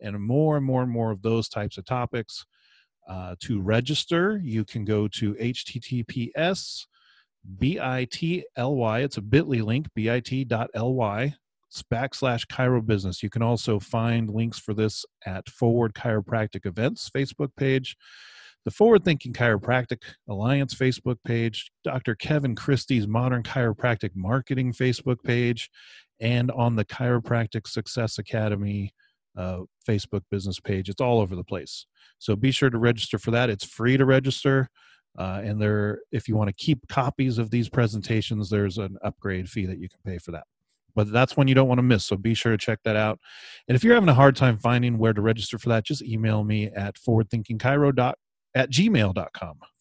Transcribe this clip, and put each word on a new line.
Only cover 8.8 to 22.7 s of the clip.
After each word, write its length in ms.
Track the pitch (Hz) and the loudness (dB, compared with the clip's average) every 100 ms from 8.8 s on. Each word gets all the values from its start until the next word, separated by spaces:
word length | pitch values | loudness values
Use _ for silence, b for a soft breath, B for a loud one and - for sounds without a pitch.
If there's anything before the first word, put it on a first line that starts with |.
| 113 110 | 0 0
it's 160 | 139 - | -2 -4
a 40 | |
bit 260 | 104 135 156 | 2 2 4
ly 120 | 127 | 0
link, 260 | 110 120 151 | 0 -2 -4
B 160 | - 110 | -2 0
I 100 | 123 | 0
T 240 | 120 131 | -2 -4
dot 280 | 131 110 113 | -2 -2 -2
L 220 | - 120 127 | -4 -2 0
Y 400 | 110 104 135 147 _ _ _ - - | 0 -2 -4 -6 _ _ _ -20 -6
backslash 540 | 117 131 - 135 117 - | -4 -4 -2 -2 -2 -4
Chiro 400 | - 127 127 110 | -2 2 2 2
Business. 360 | 104 95 92 | 0 0 -4
You 80 | 104 | -6
can 120 | 113 | -2
also 380 | 113 120 - 104 | 0 0 0 -2
find 480 | - 120 117 117 113 | -2 -2 0 0 0
links 280 | 107 113 110 | -2 -4 -4
for 160 | - | -6
this 300 | 104 107 - - _ - | -2 -2 -2 -10 _ -10
at 240 | 95 - | -10 -12
Forward 440 | - 120 117 113 | 0 2 2 0
Chiropractic 720 | - 123 110 101 113 107 95 101 | -2 -2 -2 -2 -2 -2 -6 -8
Events 440 | 85 120 233 - | -2 -2 -2 -6
Facebook 360 | 131 139 - 139 - | -4 -4 -4 -8 -2
page, 400 | 135 135 127 - B B B B B B | 0 0 -2 -12 B B B B B B
the 80 | - | -8
Forward 320 | - 214 220 | 2 6 6
Thinking 300 | 175 151 127 | 4 0 -2
Chiropractic 720 | 117 120 104 101 127 120 120 - - - | 0 2 2 2 0 0 -6 -10 -18 -10
Alliance 440 | 101 110 139 135 | -4 0 0 0
Facebook 440 | - 131 127 - 123 - | 0 0 0 -2 -4 -2
page, 460 | 117 117 110 - _ | -2 0 -4 -12 _
Doctor 320 | - 131 123 113 | -6 -4 -4 -4
Kevin 400 | - 151 139 110 | -2 0 0 -2
Christie's 520 | - | 0